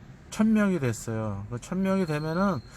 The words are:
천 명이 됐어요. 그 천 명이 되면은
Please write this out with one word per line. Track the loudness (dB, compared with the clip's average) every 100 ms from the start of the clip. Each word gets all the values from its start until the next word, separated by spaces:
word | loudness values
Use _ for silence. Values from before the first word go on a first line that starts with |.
| -20 -20 -8
천 | 0 4
명이 | 4 4 2
됐어요. | 0 -2 -4 -2 -2 -4 -6
그 | -10
천 | -6 -2
명이 | 2 2 0
되면은 | -2 -2 0 2 0 -6